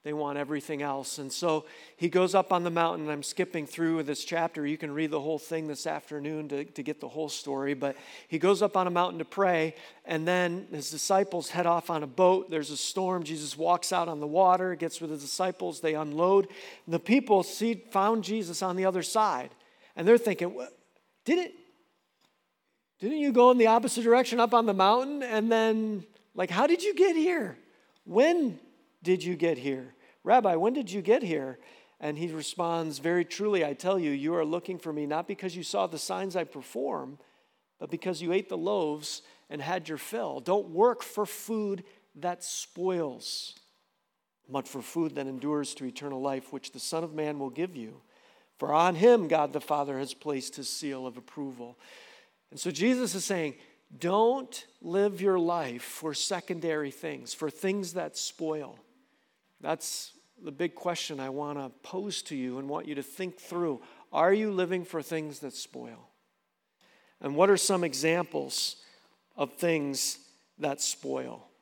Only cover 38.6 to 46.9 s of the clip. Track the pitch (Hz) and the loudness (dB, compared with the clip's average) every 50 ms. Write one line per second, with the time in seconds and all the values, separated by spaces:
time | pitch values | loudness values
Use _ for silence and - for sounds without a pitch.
38.6 | 165 190 208 196 165 151 147 151 151 - - - _ - - _ _ _ 151 147 | -2 -2 0 0 0 -2 -4 -6 -8 -10 -10 -12 _ -20 -20 _ _ _ -12 -10
39.6 | 143 156 180 185 156 156 160 143 - - 214 233 220 165 135 139 123 - 190 208 | -6 -4 -6 -6 -6 -8 -10 -10 -10 -8 -6 -6 -6 -6 -8 -8 -2 0 0 0
40.6 | 196 175 160 170 220 247 233 240 - - - 208 208 - - - - - 226 220 | 0 -2 2 4 4 4 4 2 -8 -10 -4 -4 -4 -4 -6 -12 -8 -4 -4 -2
41.6 | 214 202 196 180 180 - _ _ _ _ _ 147 156 175 175 175 - - - - | -2 -2 -4 -6 -8 -18 _ _ _ _ _ -6 -6 -6 -6 -6 -8 -8 -8 -8
42.6 | - _ _ 175 180 185 185 175 160 139 123 117 - - - - - - - - | -10 _ _ -4 -2 -2 0 0 -2 -4 -6 -8 -10 -10 -8 -8 -10 -12 -16 -18
43.6 | _ _ _ _ _ _ _ _ _ _ _ _ _ _ _ _ _ - 135 139 | _ _ _ _ _ _ _ _ _ _ _ _ _ _ _ _ _ -8 -6 -6
44.6 | 131 - - 135 113 - - 165 165 156 139 143 139 135 135 127 127 147 151 147 | -6 -6 -12 -12 -12 -6 -4 -2 -2 -2 -4 -6 -8 -6 -8 -6 -4 -2 -2 -2
45.6 | 143 135 - - 135 127 123 - 143 143 139 131 135 139 135 135 131 - - 135 | -4 -6 -8 -8 -10 -10 -10 -8 -10 -8 -8 -4 -4 -4 -4 -4 -8 -10 -14 -12
46.6 | - - - 127 - - | -12 -14 -14 -12 -8 -6